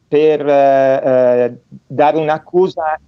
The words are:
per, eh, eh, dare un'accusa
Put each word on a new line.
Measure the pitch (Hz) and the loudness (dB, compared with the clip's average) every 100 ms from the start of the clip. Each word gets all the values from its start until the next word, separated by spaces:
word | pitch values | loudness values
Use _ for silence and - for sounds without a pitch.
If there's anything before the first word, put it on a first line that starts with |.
| _ | _
per, | 147 156 151 147 | 0 2 0 0
eh, | 143 139 135 135 135 135 127 127 123 123 | 2 2 2 2 0 0 0 2 0 -2
eh, | 123 _ - _ | -6 _ -20 _
dare | 135 147 156 | 0 0 0
un'accusa | 151 156 - 175 185 - 156 156 | -2 -6 -4 -2 -2 -2 -6 -8